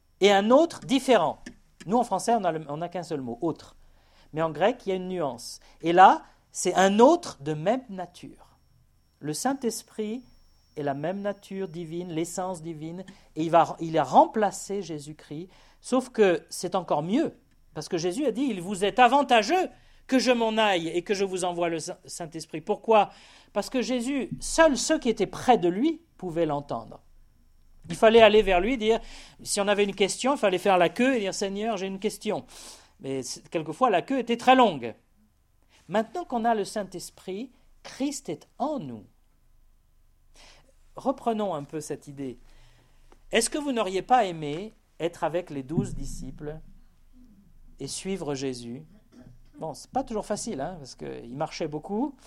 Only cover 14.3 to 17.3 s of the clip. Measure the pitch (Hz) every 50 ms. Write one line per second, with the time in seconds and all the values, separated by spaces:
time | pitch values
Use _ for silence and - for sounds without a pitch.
14.3 | - 226 208 190 180 - - - 196 202 190 156 165 151 143 151 156 - - -
15.3 | 151 151 175 - - - - - _ _ - - 247 262 254 254 - - 214 190
16.3 | 170 156 - - - - - 175 185 190 175 - 180 151 151 170 196 277 330 -